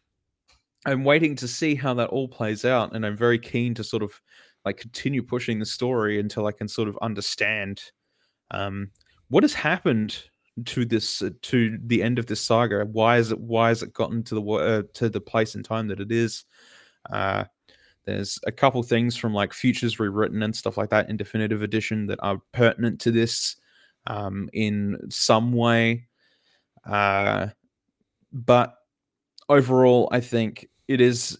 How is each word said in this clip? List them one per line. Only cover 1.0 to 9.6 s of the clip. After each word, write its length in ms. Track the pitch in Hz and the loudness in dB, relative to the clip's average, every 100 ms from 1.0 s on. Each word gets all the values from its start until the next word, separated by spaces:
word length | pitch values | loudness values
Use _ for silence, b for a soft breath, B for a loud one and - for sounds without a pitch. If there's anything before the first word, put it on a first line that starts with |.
waiting 320 | 135 151 160 139 | 4 4 2 -2
to 100 | 123 | -8
see 280 | - 160 139 | -2 -2 0
how 180 | 135 120 | -2 -2
that 140 | 117 | -2
all 180 | 135 127 | -2 -6
plays 360 | - 110 110 | -4 -4 -2
out, 320 | 123 127 104 110 | 0 2 0 -4
and 100 | 107 | -6
I'm 120 | 104 | 0
very 220 | 120 117 | 2 2
keen 340 | - 120 120 113 | 0 -2 -2 -4
to 80 | |
sort 200 | 104 113 | -6 -4
of, 180 | 104 - b b b b 101 | -6 -10 b b b b -8
like, 120 | 98 | -8
continue 460 | 117 - 135 135 | -12 -6 -4 -4
pushing 360 | 123 123 123 110 | -4 -6 -4 -4
the 60 | 107 | -4
story 540 | - 123 123 107 104 | -4 -2 0 0 0
until 280 | 104 - 104 | -4 -4 -4
I 40 | |
can 160 | - 107 | -4 -8
sort 220 | - 107 | -4 -4
of 80 | 98 | -4
understand, 920 | 113 101 - - 104 107 98 98 - _ _ _ _ _ - | -6 -6 -6 -2 -2 -2 -6 -10 -14 _ _ _ _ _ -12
um, 400 | 98 98 98 101 - b b b | -6 -6 -6 -10 -14 b b b
what 140 | 143 | 4
has 100 | 294 | 4
happened 680 | - | 2